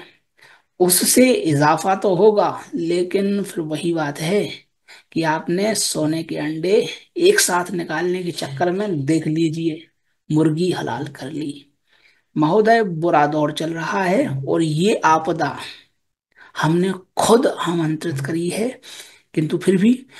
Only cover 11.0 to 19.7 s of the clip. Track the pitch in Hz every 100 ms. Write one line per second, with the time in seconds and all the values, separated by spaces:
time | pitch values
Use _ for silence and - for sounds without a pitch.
11 | 143 - 135 151 151 143 - _ _ _
12 | _ _ _ 151 156 208 214 233 202 160
13 | 170 165 147 156 147 151 165 165 160 202
14 | 180 208 285 135 139 170 160 151 196 226
15 | 156 160 165 160 143 - - - _ _
16 | _ _ _ _ - - 156 170 190 185
17 | - - - 233 302 - 165 170 156 151
18 | 170 139 135 165 175 170 240 - - -
19 | - - _ - 156 175 -